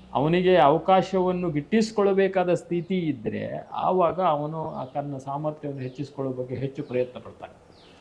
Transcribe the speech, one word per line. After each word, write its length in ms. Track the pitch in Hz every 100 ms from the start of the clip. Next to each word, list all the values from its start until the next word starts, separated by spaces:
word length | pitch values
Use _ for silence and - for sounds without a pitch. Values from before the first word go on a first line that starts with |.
| -
ಅವನಿಗೆ 420 | 123 147 175 180 180
ಅವಕಾಶವನ್ನು 920 | 143 156 165 190 180 190 180 180 180
ಗಿಟ್ಟಿಸ್ಕೊಳ್ಬೇಕಾದ 1040 | 147 147 220 220 - 196 190 190 190 180
ಸ್ಥಿತಿ 440 | 175 - 175 165 185
ಇದ್ರೆ 680 | 160 123 107 104 107 - -
ಆವಾಗ 480 | - 160 185 165 160
ಅವನು 500 | 180 147 151 160 156
ಆ 140 | 143
ತನ್ನ 320 | 131 147 143 135
ಸಾಮರ್ಥ್ಯವನ್ನು 640 | 143 143 156 151 151 139
ಹೆಚ್ಚಿಸ್ಕೊಳ್ಳೋ 500 | 131 131 143 - 135
ಬಗ್ಗೆ 220 | 123 127
ಹೆಚ್ಚು 280 | 123 135 151
ಪ್ರಯತ್ನ 360 | - 127 123 117
ಪಡ್ತಾನೆ. 440 | 95 - - - - - - -